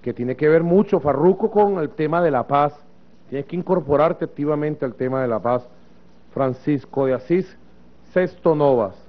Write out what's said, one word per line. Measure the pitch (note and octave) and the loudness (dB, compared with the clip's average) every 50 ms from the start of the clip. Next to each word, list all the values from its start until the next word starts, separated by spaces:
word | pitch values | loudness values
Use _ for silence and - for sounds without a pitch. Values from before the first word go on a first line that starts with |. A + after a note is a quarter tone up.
que | - B2 | -8 -10
tiene | A2+ - B2 B2+ C3 | -8 -6 -6 -6 -4
que | - D3+ D3+ | 0 2 4
ver | D#3 E3 | 4 4
mucho, | E3 E3+ E3+ G3 G#3 - - F3 | 4 4 4 4 4 4 0 0
Farruco, | - D3 C3+ C3+ D3+ F#3 F#3+ F#3 A3 G#3+ | 0 0 0 4 4 2 2 2 -2 0
con | G#3+ G#3 G#3 G3+ G3 F3+ | 2 2 2 2 0 -2
el | D3+ C#3 | -4 -6
tema | - - D#3 D3+ D#3+ E3+ | -4 -4 -4 -2 0 0
de | F3 D#3+ | 0 2
la | C#3 B2 A#2 | 0 0 -2
paz. | - C#3 C#3+ D3 C#3+ - - - - - - - - - - - - | 0 2 2 2 0 -2 -8 -20 -20 -20 -20 -20 -20 -20 -20 -16 -10
Tienes | B2+ C#3 C#3+ | -10 -10 -8
que | - E3 | -6 -8
incorporarte | F3+ E3+ - F#3 F3+ D3 C3 D3 C#3+ D3+ E3+ F3 - E3 | -8 -2 -2 -2 -2 0 0 2 2 2 0 0 -4 -8
activamente | - - - C#3+ D3 D3+ D3 D3+ D3+ D3+ D3+ C#3+ | -10 -6 -6 -4 -2 -2 -2 -2 -4 -4 -6 -6
al | B2+ | -8
tema | A2+ - B2+ B2+ C3 C3 | -6 -6 -6 -4 -2 -2
de | C3 A#2+ | -2 -2
la | A2+ G#2+ | -4 -2
paz. | E2+ A#2 B2 B2 - - - - - - - - - - - - - - - | -2 -2 -2 -2 -4 -10 -20 -20 -20 -20 -20 -20 -20 -20 -20 -20 -20 -12 -4
Francisco | - C3+ C3 B2 - - D3+ D3+ C3+ - - - C#3+ C3+ | -4 -2 -2 -4 -4 -4 -4 -4 -4 -4 -8 -4 -2 -2
de | C3 B2+ | -2 -2
Asís, | A#2+ B2 - E3+ F#3 F3+ - - - - - - - - - - - - - | -4 -2 -2 -2 -2 -2 -4 -14 -20 -20 -20 -20 -20 -20 -20 -20 -20 -20 -4
Sexto | - F#3 F#3 F3 - - - F3 D#3+ | -2 -2 -2 -2 -6 -2 0 0 2
Novas. | D3+ D3 C#3+ C3 A#2+ G#2+ F#2+ F#2+ - - | 4 4 2 4 2 0 -4 -6 -16 -20